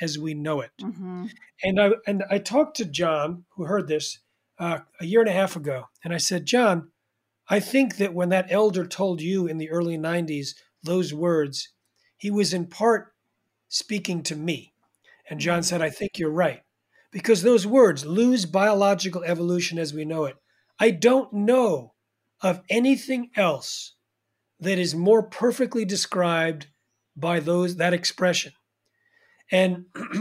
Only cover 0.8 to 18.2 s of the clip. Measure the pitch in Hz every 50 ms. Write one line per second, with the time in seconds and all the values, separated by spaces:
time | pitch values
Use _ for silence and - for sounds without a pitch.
0.8 | 196 208 196 170 190 180 180 180 185 226 - - - _ _ - - 190 190 196
1.8 | 208 202 - 208 - 202 202 190 196 - 190 202 202 - 208 285 302 302 302 -
2.8 | 220 160 139 139 175 165 156 151 143 156 175 175 - _ _ 190 170 156 202 202
3.8 | 170 143 156 151 139 - - - _ _ _ _ _ _ _ - 175 170 165 156
4.8 | - _ _ - 170 170 202 226 226 214 180 190 196 180 - 175 143 147 135 127
5.8 | 127 - _ _ - 170 170 156 - - 185 175 175 - 240 247 247 208 180 170
6.8 | 151 - _ _ _ _ _ _ _ _ _ _ _ - 190 208 202 - - 269
7.8 | 269 220 - - 196 196 170 175 180 175 190 185 185 185 180 202 220 214 175 185
8.8 | 170 180 - - 196 190 175 156 156 175 196 190 180 165 156 160 156 156 165 170
9.8 | 170 170 165 156 156 165 170 175 170 160 151 143 139 131 - - _ _ _ _
10.8 | - 156 180 185 175 143 147 151 170 175 170 156 147 139 135 - - - _ _
11.8 | _ _ _ _ _ _ _ _ - 202 202 208 202 151 180 180 170 175 - -
12.8 | 214 233 226 214 - - _ _ _ _ _ _ _ _ _ _ _ _ - -
13.8 | - - 214 202 - - 180 165 139 - 160 151 156 170 156 123 - _ _ _
14.8 | _ _ _ _ _ _ _ _ _ - 156 - - 175 175 170 165 - 175 165
15.8 | 160 - - - 202 196 - - 165 156 151 175 180 147 123 - _ _ _ _
16.8 | _ _ _ _ _ _ - 196 - 226 226 180 170 240 240 220 185 208 240 269
17.8 | 240 190 156 135 143 147 170 208